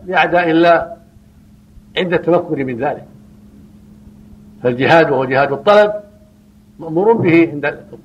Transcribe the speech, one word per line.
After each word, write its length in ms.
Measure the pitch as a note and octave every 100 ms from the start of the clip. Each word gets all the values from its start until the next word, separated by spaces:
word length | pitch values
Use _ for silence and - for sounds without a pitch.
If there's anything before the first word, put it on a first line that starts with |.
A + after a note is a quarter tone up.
| F3+
لأعداء 440 | F3+ E3 F3 E3+
الله 420 | E3 E3+ E3 - - _ _ _ _ _ - _ - - -
عند 140 | F3+
التمكن 540 | E3+ D#3+ E3+ - D3 C3
من 100 | A#2
ذلك. 280 | C#3 B2 - - - - - - - - - - - - - - - -
فالجهاد 480 | B2 B2 C3+ E3 D3+
وهو 140 | C3
جهاد 280 | B2+ C3 C#3
الطلب 400 | C#3 G#3 G#3 G#3 - - - _ _ _ _ _ -
مأمور 320 | E3 D#3+ G#3
به 360 | A3+ F3 E3 D#3
عند، 140 | D3 C#3+ D3+ - A#2